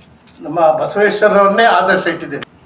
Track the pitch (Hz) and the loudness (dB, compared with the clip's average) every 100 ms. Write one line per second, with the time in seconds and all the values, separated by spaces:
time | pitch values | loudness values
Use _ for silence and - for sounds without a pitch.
0 | _ _ _ - 160 165 160 156 - 202 | _ _ _ -18 -8 0 2 2 -2 0
1 | 208 - 208 202 196 202 226 180 185 190 | 0 2 2 4 2 2 2 2 0 0
2 | 175 160 151 139 117 _ | -2 -6 -8 -12 -14 _